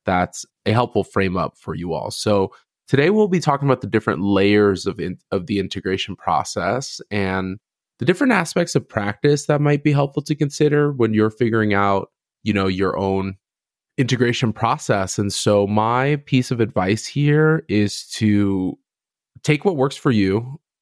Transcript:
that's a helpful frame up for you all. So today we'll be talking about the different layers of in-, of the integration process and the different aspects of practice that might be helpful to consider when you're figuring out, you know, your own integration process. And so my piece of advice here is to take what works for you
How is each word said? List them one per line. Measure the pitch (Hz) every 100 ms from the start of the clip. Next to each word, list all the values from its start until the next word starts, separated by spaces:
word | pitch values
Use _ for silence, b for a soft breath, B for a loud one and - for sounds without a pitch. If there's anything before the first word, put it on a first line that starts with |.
| -
that's | 90 92 - - _ 113
a |
helpful | 110 120 107 92
frame | - 95 90
up | 80 _
for | -
you | 80 87
all. | 76 104
So | - 110 101 98 B B _ -
today | 135 156
we'll | 214 208
be | 180
talking | 151 139 139
about | 127
the | 104
different | 110 113 78
layers | 101 98 101 104 101 90 98
of | -
in-, | 87 90 -
of | 98 87
the | 101
integration | 90 98 95 95 - 92
process | - 78 - 101 87 123 139 - -
and | 101 95 95 92 95 _ _ _ -
the | 127
different | 180 269
aspects | 202 165 170 170 143
of | -
practice | 110 101 101 147 147 -
that | 147
might | 147 143
be | 147
helpful | 143 139 147
to | 143 151
consider | 147 - 151 147 147
when | 135 113
you're | 107 107
figuring | - 120 113 107
out, | 101 101 98 - _ _ _
you | 107
know, | 101 95
your | 92 95 -
own | 98 95 98 98 _ _ _ _ _ -
integration | 127 120 120 117 117
process. | - 113 147 - 104 95 -
And | 101
so | - - 104 101
my | 104 110 123 139 147 -
piece | 127 123
of | 117
advice | 113 113 95 110 -
here | 139 147 147 156 160 -
is | 104 101 - -
to | - 107 104 101 98 92 - _ _ _ _ _ -
take | - 151 202
what | 156
works | 139 -
for | 151
you | 110 95 104 123 143 _ _